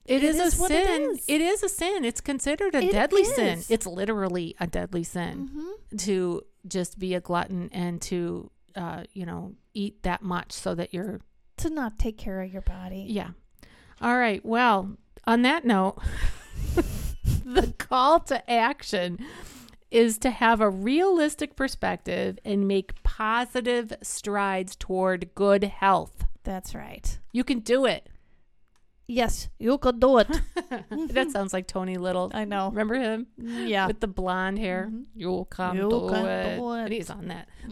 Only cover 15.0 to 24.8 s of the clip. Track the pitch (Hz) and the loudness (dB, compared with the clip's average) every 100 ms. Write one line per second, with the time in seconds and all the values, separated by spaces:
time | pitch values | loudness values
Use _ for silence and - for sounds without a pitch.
15 | _ - - 233 254 320 247 196 190 - | _ -4 2 4 6 4 4 4 2 0
16 | - - - - - - - - - - | -4 2 0 0 -8 -8 -2 0 0 -2
17 | - - - - 254 247 226 - - 254 | -6 -2 0 2 2 2 2 -2 -2 2
18 | 269 330 - 262 - 233 233 285 - 202 | 6 4 2 -4 0 2 2 -2 -4 -4
19 | 180 180 277 - - - - - _ 226 | -4 -6 -12 -16 -18 -18 -20 -20 _ 4
20 | 233 220 254 220 226 226 214 190 208 294 | 4 4 0 4 4 6 4 2 2 4
21 | 392 349 302 - 285 - 262 - 190 180 | 4 4 2 0 -6 -4 -4 -2 -4 -4
22 | - 180 190 196 220 202 196 196 190 - | -4 -4 -4 -4 -2 0 2 0 -2 -2
23 | - - 214 233 247 254 240 240 226 - | -2 0 0 0 0 -2 0 -2 -2 -8
24 | - - 208 202 196 190 185 - | -10 -8 -4 0 0 -2 -4 -8